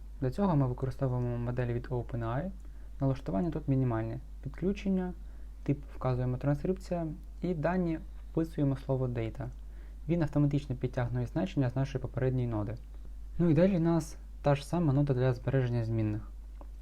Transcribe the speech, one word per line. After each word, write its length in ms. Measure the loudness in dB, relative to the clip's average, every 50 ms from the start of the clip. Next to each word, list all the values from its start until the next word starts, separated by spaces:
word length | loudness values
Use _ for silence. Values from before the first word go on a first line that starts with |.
| -12 -12 -6 -2
Для 100 | -2 0
цього 260 | 2 2 2 4 4
ми 100 | 4 4
використовуємо 720 | 2 2 0 -2 -4 -2 0 0 0 2 2 0 0 0 -2
модель 340 | -2 -2 0 0 0 0 0
від 120 | -2 -2
Open 320 | -2 -2 -2 -2 -2 -4 -4
A 180 | -2 -2 -2
I. 140 | -2 -2 -4 -6 -8 -12 -12 -12 -12 -12 -12 -4 0
Налаштування 500 | 0 2 2 0 -2 -2 0 0 0 0
тут 180 | 0 -2 0 2
мінімальне. 500 | 2 4 4 2 2 0 0 -2 -4 -6 -8 -10 -12 -10 -10
Підключення, 680 | -8 -6 -2 0 0 0 0 0 0 2 2 0 -2 -4 -8 -10 -12 -12 -12 -12 -12 -12 -6 -2
тип 200 | -2 -2 -2 -2 -8 -8
вказуємо 420 | -4 -2 0 0 0 0 0 -2
"Транскрипція" 680 | 0 2 2 2 2 2 0 -2 -2 -2 -4 -2 -2 -2 -4 -6 -8 -10 -12 -8 -4 -2
і 120 | -2 0
дані 440 | 2 2 2 2 2 2 0 0 -2 -4 -8 -12 -12 -12 -4
вписуємо 460 | 0 0 0 0 0 2 2 2 2
слово 320 | 0 0 -2 0 0 0 0
"Data". 380 | 0 -2 -2 -2 -4 -6 -6 -8 -8 -10 -12 -12 -12 -12 -12 -12 -12 -10 -2 0
Він 140 | 2 2 2
автоматично 540 | 2 4 4 4 4 4 2 0 -2 -4
підтягує 500 | -4 -2 -2 -2 -2 -2 0 0 -2 -2
значення 440 | -2 0 -2 -2 0 2 2 2 2
з 60 | 2
нашої 260 | 0 0 0 -2 -4 -4
попередньої 440 | -4 -2 0 0 2 2 2 0
ноди. 280 | 0 0 0 -2 -2 -4 -6 -10 -12 -12 -12 -12 -12 -12 -12 -12 -6 0 2
Ну 120 | 4 6
і 40 | 8
далі 220 | 8 8 6 6
в 40 | 4
нас 360 | 4 4 4 4 2 0 -6 -12 -14 -14 -14 0 2
та 120 | 4 4
ж 120 | 4 2
сама 260 | 0 0 2 4 6 6
нода 220 | 6 6 4 4
для 180 | 4 4 4 2
збереження 520 | 2 0 2 2 2 2 2 2 0 2
змінних. 380 | 2 2 2 2 2 0 -2 -4 -8 -10 -12 -12 -12 -12 -12 -12 -12 -12 -12